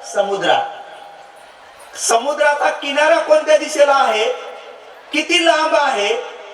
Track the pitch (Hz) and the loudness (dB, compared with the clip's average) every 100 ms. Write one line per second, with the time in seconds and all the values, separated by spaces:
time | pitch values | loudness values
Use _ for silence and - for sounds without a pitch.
0 | - 202 202 196 170 - - - - - | -6 -2 -2 -2 0 0 -2 -12 -18 -20
1 | - - - - - - - - - - | -20 -20 -20 -20 -20 -20 -20 -20 -20 -8
2 | - 226 262 294 302 294 302 302 285 277 | 0 0 0 0 2 2 -2 -2 -4 0
3 | 311 330 311 311 302 302 285 - 285 277 | 2 2 4 2 4 2 2 2 4 4
4 | 262 214 233 - - - - - - - | 2 0 -2 -4 -10 -16 -18 -20 -20 -20
5 | - 285 320 349 330 311 311 - 285 202 | -8 -6 0 2 2 2 0 0 0 0
6 | 208 240 - - - | -2 -4 -6 -16 -20